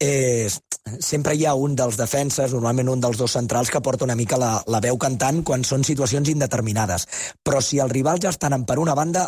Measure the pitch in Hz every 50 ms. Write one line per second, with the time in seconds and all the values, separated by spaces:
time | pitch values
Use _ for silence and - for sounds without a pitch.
0 | 151 143 139 135 131 123 120 117 110 98 - - - _ - - _ 104 107 -
1 | - - 151 147 143 156 151 151 156 151 143 131 139 147 139 127 127 120 113 117
2 | 120 - - 139 143 139 - - 135 123 131 120 117 117 123 131 127 127 131 127
3 | 123 120 113 107 123 117 - 127 123 110 120 120 123 - - 240 - 139 127 -
4 | 135 123 117 117 117 - 139 131 123 113 110 101 - 110 117 110 104 120 127 120
5 | 151 135 131 104 127 135 151 170 156 - 139 127 123 - 135 135 135 - 151 135
6 | 135 104 131 143 143 151 156 151 139 - - 131 113 110 104 110 110 95 87 87
7 | - - - - - - - _ - 151 139 135 123 - 147 139 131 127 123 135
8 | 139 151 170 175 196 190 - - 175 143 139 127 120 - 127 139 165 160 143 143
9 | 156 170 175 185 180